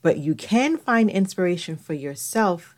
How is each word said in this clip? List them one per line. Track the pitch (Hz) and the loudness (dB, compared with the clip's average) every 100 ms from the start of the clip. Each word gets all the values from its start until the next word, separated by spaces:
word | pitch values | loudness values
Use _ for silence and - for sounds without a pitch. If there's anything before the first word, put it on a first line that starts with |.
But | 165 151 | 2 2
you | 147 | -2
can | 156 - 226 285 320 | -4 0 2 2 0
find | - 226 214 | 2 4 4
inspiration | 196 190 - 180 175 - | 2 -2 0 0 -2 -6
for | 156 - | -10 -8
yourself | 151 139 139 - 220 208 170 - | -8 -8 -10 -4 0 2 0 -8